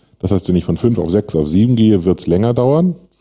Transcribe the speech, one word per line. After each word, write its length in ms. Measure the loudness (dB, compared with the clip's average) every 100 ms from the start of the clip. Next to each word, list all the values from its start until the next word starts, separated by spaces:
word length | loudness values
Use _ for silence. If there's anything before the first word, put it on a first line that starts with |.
| _ -8
Das 120 | -2
heißt, 160 | -2 0
wenn 80 | -2
ich 80 |
von 140 | -2 -2
fünf 200 | -2 -2
auf 140 | 0
sechs, 240 | -2 -2 -4
auf 140 | 0
sieben 260 | 0 2 2
gehe, 300 | 2 2 2
wird's 220 | -2 0
länger 260 | 0 0
dauern. 420 | 0 0 2 0 -4 _ _